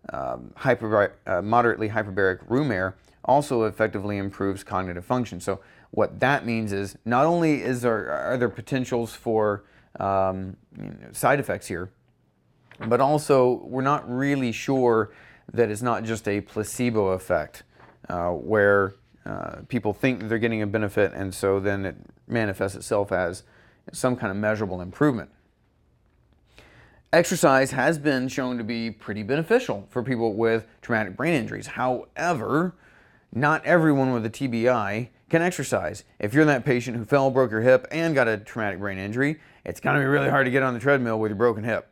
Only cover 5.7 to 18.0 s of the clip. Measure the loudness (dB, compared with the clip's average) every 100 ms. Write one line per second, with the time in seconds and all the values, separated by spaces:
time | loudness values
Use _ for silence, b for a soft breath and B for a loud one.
5.7 | b b -2 -2 2 0 2 -2 -4 -2
6.7 | -4 -6 -8 -2 2 2 2 2 0 -2
7.7 | -2 0 -2 -2 -4 -2 0 -2 -2 -6
8.7 | -4 -2 -4 -4 -6 -2 0 2 -2 b
9.7 | b b -6 0 2 0 -2 -8 -14 _
10.7 | -16 -14 -14 -16 -2 2 2 0 -6 -6
11.7 | -8 -8 _ _ _ _ _ _ _ _
12.7 | -12 0 2 4 2 4 4 4 2 -4
13.7 | -4 0 -2 -2 -4 0 0 -2 -4 -2
14.7 | 2 4 4 0 B B B B 0 0
15.7 | 0 -2 -2 -2 -4 -2 -4 -4 -6 -6
16.7 | -2 0 2 0 0 0 -2 -2 -14 -20
17.7 | b b b